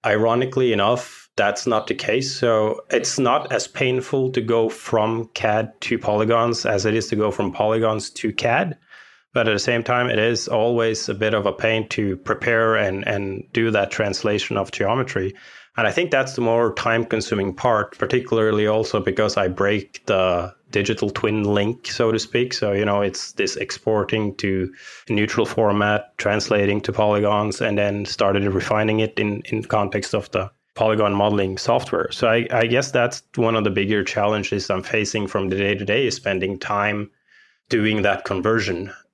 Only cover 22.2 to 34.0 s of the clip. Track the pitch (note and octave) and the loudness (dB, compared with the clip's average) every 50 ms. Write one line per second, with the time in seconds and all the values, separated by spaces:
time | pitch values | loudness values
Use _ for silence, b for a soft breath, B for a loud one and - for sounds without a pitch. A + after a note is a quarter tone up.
22.2 | - - - B2 B2 B2 - - - G#2 G2+ G2 G#2+ G#2 G2+ G2+ G2+ G2 - - | -2 -2 0 -2 0 0 -2 -2 -2 0 0 0 2 2 2 2 0 -2 -2 -6
23.2 | - - - - G2+ F2+ - - G2+ - - - _ A2+ A2 G#2+ G2 - - A2 | -12 -12 -4 -2 -2 -2 -2 -6 -8 -8 -10 -6 _ 0 0 0 0 0 -2 -2
24.2 | G#2+ G2+ G2 - - G2+ F#2+ F#2+ F#2 F#2 B B B B B B B - A2+ G#2 | -2 -4 -4 -4 -2 -2 0 -2 -2 -6 B B B B B B B -2 0 0
25.2 | G#2 G#2+ - - A2 - - - A2+ G#2 G2+ G#2 G2+ G#2 G#2 G#2 - - _ - | 0 0 2 0 0 0 2 2 2 2 4 4 2 2 2 0 -2 -6 _ -4
26.2 | - G#2 G#2 G#2+ G2+ - A2 G#2 G2+ G2+ G2+ G#2 - - G2 - G#2+ G#2 G#2 G#2 | -2 0 0 0 0 0 2 2 2 2 0 0 -2 -4 0 0 2 2 2 2
27.2 | G#2 G#2 G#2 G#2 G#2+ G#2+ G2 - B2+ A2 G#2 G2+ G2+ G2+ G2+ G2+ G2+ - - - | 2 2 2 2 0 -2 -2 -2 -2 -2 0 0 0 0 -2 -4 -6 -8 -2 0
28.2 | G#2+ G2 F#2+ G2 G2+ G2+ F#2+ F#2 - - A2 G#2+ G#2+ A2 A2 A2 A2 A2 - - | 2 2 2 2 0 0 0 -2 0 0 0 0 2 2 2 0 0 0 -2 -2
29.2 | G#2+ G#2 G2+ G#2+ - - - G#2+ G#2 - - G#2+ G2+ G2 - G#2 G2 - - G#2 | -2 -2 -2 -6 -6 -6 -6 -6 -4 0 0 0 0 0 -2 -4 -4 -2 -4 -4
30.2 | G2 - - - F#2 G2+ _ _ _ _ _ - A2 A2 A2 G#2+ G#2+ G2+ G2+ G2+ | -4 -2 -4 -4 -4 -4 _ _ _ _ _ 0 2 2 4 4 2 2 2 2
31.2 | G2+ G#2+ G#2 G#2 G2 F#2+ F#2+ F#2+ - - A2+ C3 C3+ - - E2+ E2 - - - | 2 2 2 0 0 -2 -4 -4 0 0 0 0 0 -2 -2 -2 -2 -4 -4 0
32.2 | - A2+ A2 A#2 A#2 - - A2+ A#2 A#2 A#2+ B2+ C3+ C3+ - B2 A#2+ A#2+ - - | 2 2 2 2 0 0 0 0 2 2 2 0 0 0 0 0 0 0 -2 -8
33.2 | _ _ - - A#2+ A2+ A2+ A2 G#2 G#2 F#2+ G2+ G2 G2 G#2+ G#2 | _ _ -4 0 0 2 2 2 0 0 0 0 0 0 0 0